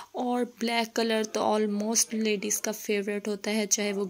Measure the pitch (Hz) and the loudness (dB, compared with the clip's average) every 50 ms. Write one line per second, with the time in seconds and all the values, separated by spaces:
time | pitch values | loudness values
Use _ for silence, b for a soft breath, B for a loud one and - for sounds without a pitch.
0 | B B B - 254 247 247 247 247 240 - - 226 226 233 233 226 226 - 247 | B B B -4 -2 0 0 0 0 -2 -4 -2 -2 0 0 0 0 0 0 0
1 | 226 226 220 220 220 220 - 214 - - 214 214 214 208 202 208 208 220 233 214 | 2 2 2 2 0 0 0 0 2 4 4 4 2 2 2 0 0 0 2 0
2 | - - - 220 220 220 208 196 185 208 - - - 220 214 - - - 214 202 | 0 0 0 0 0 2 0 0 0 -2 -2 -2 -2 -4 -4 -4 -2 -2 0 0
3 | 196 214 208 208 202 226 208 196 - 214 208 220 208 190 - - 208 202 202 196 | 0 -2 -2 -4 -2 -4 -4 -4 -2 -2 0 0 0 0 0 0 0 0 0 -2
4 | 202 185 | -2 -2